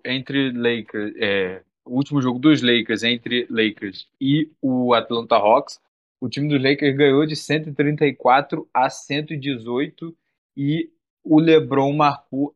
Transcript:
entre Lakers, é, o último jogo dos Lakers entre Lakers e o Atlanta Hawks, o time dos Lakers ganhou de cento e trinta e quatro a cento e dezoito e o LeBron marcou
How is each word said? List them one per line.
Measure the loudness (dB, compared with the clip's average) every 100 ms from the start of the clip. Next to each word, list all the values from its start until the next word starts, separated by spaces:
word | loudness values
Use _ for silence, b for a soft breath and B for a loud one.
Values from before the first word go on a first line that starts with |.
| -6
entre | -6 -4 -2 -2
Lakers, | -2 -2 -2 -6 -8 -8 -4
é, | -2 -2 -2 -6 -18 _ -6
o | -4
último | -2 0
jogo | 0 2
dos | 4 4
Lakers | 4 2 0 -2
entre | -2 -4 -2 -4 -2
Lakers | 0 0 -2 -10 -12 -20 _
e | 0 0 -2 _
o | -4 0 2
Atlanta | 2 2 -4 0 2
Hawks, | 4 4 0 -12 _ _ _ _
o | -10
time | -6 -2
dos | 0
Lakers | 2 2 0 2
ganhou | 4 4 0
de | -4
cento | -4 -4 -4
e |
trinta | -2 -2 0 -2
e |
quatro | 0 2 2 0 -8 -4
a | -2 -2
cento | -4 -8 -8 -6
e | -8
dezoito | -6 -8 -6 -4 -6 -8 -16 -16 _ _ _ -6
e | -2 -2 -6 _ _ _
o | 2 4
LeBron | 6 4 4 0 0
marcou | 2 0 0 _ -6 -6